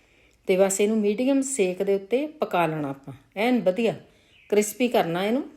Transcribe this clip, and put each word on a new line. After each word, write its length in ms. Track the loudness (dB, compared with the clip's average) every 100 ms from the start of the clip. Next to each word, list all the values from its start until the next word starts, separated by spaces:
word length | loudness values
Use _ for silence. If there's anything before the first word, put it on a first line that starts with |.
| _ _ _ _ -2
ਤੇ 100 | 2
ਬਸ 220 | 4 2
ਇਹਨੂੰ 160 | 0 2
ਮੀਡੀਅਮ 440 | 0 0 2 2
ਸੇਕ 400 | 0 0 -2 0
ਦੇ 120 | 0 -2
ਉੱਤੇ 300 | 0 -2 -2 -6
ਪਕਾ 260 | -2 0 0
ਲੈਣਾ 220 | -2 -6
ਆਪਾਂ, 240 | -8 -14 -20 _ -4
ਐਨ 240 | 0 2
ਵਧੀਆ 320 | 0 0 -2 -4 -12 _ _ _ -2
ਕ੍ਰਿਸਪੀ 380 | 0 0 0 0
ਕਰਨਾ 380 | 2 0 -2 -2
ਇਹਨੂੰ, 180 | -2 -4